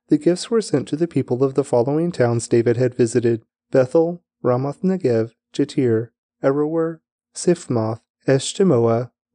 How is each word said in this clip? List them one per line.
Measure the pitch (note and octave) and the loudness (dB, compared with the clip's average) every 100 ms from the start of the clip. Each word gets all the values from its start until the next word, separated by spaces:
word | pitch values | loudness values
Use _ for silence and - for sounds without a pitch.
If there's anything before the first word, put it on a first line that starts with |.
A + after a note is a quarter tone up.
| _ | _
The | D3+ | 0
gifts | E3+ F3 - | 2 0 -2
were | A3+ | -2
sent | G#3 C#3 G2+ | 0 -4 -2
to | D3 | -4
the | E3+ | -2
people | C#3 B2+ B2+ | -2 -2 0
of | C3+ | 0
the | C3+ | 0
following | C3+ B2 A#2+ D3+ F3 | 0 0 2 0 -2
towns | - A#2+ A#2 - | 0 0 0 0
David | A#2 A#2 A#2 | 2 2 0
had | B2+ | 0
visited: | - A#2 B2 A#2 A#2 - _ _ | 0 0 2 0 -2 -6 _ _
Bethel, | C3+ B2+ E3 E3 F3 _ _ | 0 2 2 0 -4 _ _
Ramoth | B2+ B2 C#3 - | -2 0 -2 -4
Negev, | F#3 F#3 B2+ A2+ A#2 _ _ | -2 0 0 0 -2 _ _
Jatir, | - C#3+ - B2+ A2 A2+ _ _ _ | -4 -4 0 0 0 -2 _ _ _
Aroer, | C#3 C#3+ D3+ E3 E3 D#3+ _ _ _ | -2 0 -2 -2 -4 -8 _ _ _
Sifmoth, | - - F3 - A#2+ A2 A2+ _ _ - | -4 -2 -2 -2 -2 -2 -6 _ _ 0
Eshtemoa, | C3+ - - F#3+ B2 A#2 A#2 B2 _ _ | 0 0 0 2 4 2 0 -4 _ _